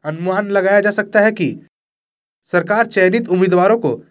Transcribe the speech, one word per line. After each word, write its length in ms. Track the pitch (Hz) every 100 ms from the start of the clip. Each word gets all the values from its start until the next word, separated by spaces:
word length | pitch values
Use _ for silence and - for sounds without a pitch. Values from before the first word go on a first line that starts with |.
अनुमान 460 | 151 160 175 185 202
लगाया 300 | 202 190 202
जा 100 | 202
सकता 300 | 208 208 214
है 120 | 214
कि 220 | 214 156 - - _ _ _ _ _ _ _ -
सरकार 380 | 175 175 208 226
चयनित 420 | 196 185 226 -
उम्मीदवारों 500 | 185 190 175 190 233
को 220 | 147 117 -